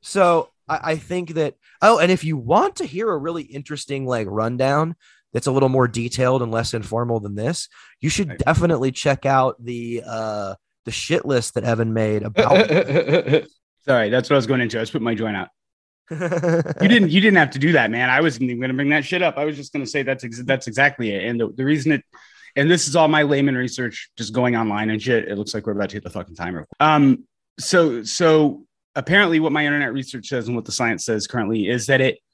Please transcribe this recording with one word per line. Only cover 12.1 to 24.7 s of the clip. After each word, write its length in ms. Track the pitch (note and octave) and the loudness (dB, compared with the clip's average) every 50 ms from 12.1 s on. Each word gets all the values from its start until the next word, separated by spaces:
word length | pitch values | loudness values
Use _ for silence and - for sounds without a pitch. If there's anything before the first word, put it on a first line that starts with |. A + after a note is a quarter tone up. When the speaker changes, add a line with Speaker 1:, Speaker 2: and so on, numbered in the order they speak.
| G#2+ G#2+ G#2 | 0 -2 -2
Speaker 1:
about 440 | A2 G#2+ - - - - F#3+ A3 - | -2 2 2 4 6 6 6 6 4
Speaker 2:
<laughs> 800 | D3+ E3+ - - - - - - C#3+ F3+ - - C#3+ D3+ - - _ _ _ _ _ _ _ | 4 0 2 2 0 0 2 2 2 2 2 2 2 0 0 -2 _ _ _ _ _ _ _
Sorry, 240 | - C3+ B2 A2 G#2 | 2 2 2 2 2
that's 200 | A2 B2+ A#2+ - | 2 0 2 2
what 60 | D3 | 2
I 20 | C#3 | 2
was 100 | A#2+ A2 | 2 2
going 140 | C3+ B2+ | 0 0
into. 160 | B2 A#2 - A#2 | 0 -2 -2 -4
I 40 | A2 | -6
just 100 | A2 - | -4 -4
put 80 | D#3 | -4
my 140 | A2 A#2+ A2+ | -2 -2 -2
joint 200 | G2+ A2+ G#2+ G#2 | -2 -2 -4 -4
out. 140 | F#2+ F2+ - _ _ _ _ _ _ _ _ _ _ _ _ | -6 -8 -10 _ _ _ _ _ _ _ _ _ _ _ _
Speaker 1:
<laughs> 20 | E3 D3+ F3+ E3+ F3 E3+ D#3 F3 D#3+ E3 E3 D#3 D3 - | -10 -6 -4 -4 -4 -2 0 2 2 2 0 -2 -2 -2
Speaker 2:
You 60 | F3+ G3 | 0 4
didn't, 240 | A3+ A#3+ G3+ E3+ | 4 4 4 4
you 100 | D3 F#3+ | 2 4
didn't 160 | F#3+ A3 G3+ F3+ | 4 6 6 4
have 140 | D#3 C3+ | 4 2
to 80 | - C#3 | 0 -2
do 140 | C#3 D#3 E3+ | 0 2 4
that, 180 | D3 A#2+ G#2+ | 4 2 2
man. 180 | A2 A#2+ B2 B2+ | 0 -2 0 0
I 120 | B2+ C3+ | 2 2
wasn't 240 | D#3+ E3 C3+ A#2 C3 B2+ | 2 0 0 -2 -4 -4
even 100 | B2 A#2 | -4 -4
gonna 120 | B2+ C3 C3 | -4 -4 -4
bring 160 | C3 C#3+ C#3 | -2 0 0
that 160 | D3 D3+ C#3 | 0 0 0
shit 160 | C#3+ F3+ F3+ | -2 -4 0
up. 160 | F3+ E3 C#3 C#3 | 0 0 -2 -2
I 80 | D3 | -4
was 100 | D3+ D3+ | -4 -4
just 160 | C#3+ C#3+ - _ | -8 -12 -12 _
gonna 120 | D3 C#3 | -8 -8
say 180 | A#2 - D3+ C3+ | -6 -4 -4 -2
that's 200 | B2 C3+ C3 B2+ | -2 -4 -6 -6
ex-, 200 | A#2+ A2+ A#2 B2 | -12 -12 -12 -2
that's 240 | B2 C3+ C3 - - | -2 -2 -2 -2 -6
exactly 440 | A2 B2 C#3 C#3+ C#3 - A#2+ A2 | 0 2 2 2 2 0 -4 -4
it. 120 | G2+ G2 F2+ | -4 -4 -4
And 140 | A2+ A#2+ A#2 | -4 -2 -2
the, 100 | A#2 G#2 | -2 -4
the 140 | - - C3 | -4 -4 0
reason 260 | C3+ D3+ D#3 C3 D#3 | 0 0 0 2 0
it, 120 | D3+ C#3 - _ _ - - - _ - - - _ | 0 0 -2 _ _ -20 -20 -20 _ -20 -20 -8 _
and 140 | - C#3 D#3+ | 0 4 4
this 180 | F3 E3+ - - | 4 2 2 0
is 80 | C3 E3+ | 2 4
all 100 | D#3+ D3+ | 4 6
my 160 | D#3 D#3 D3+ | 4 4 4
layman 320 | C#3 D3+ C#3 C#3 C#3+ C3 | 4 2 2 2 2 0
research, 540 | B2 B2 B2+ - - B2+ A#2 G#2 - - - _ - | 0 -2 -4 -4 -6 -6 -6 -6 -10 -18 -18 _ -10
just 160 | A#2 G2 G#2+ | -10 -4 -2
going 240 | B2 B2 B2 A#2+ A2+ | 0 2 2 2 0
online 320 | A2+ A2 | 0 -2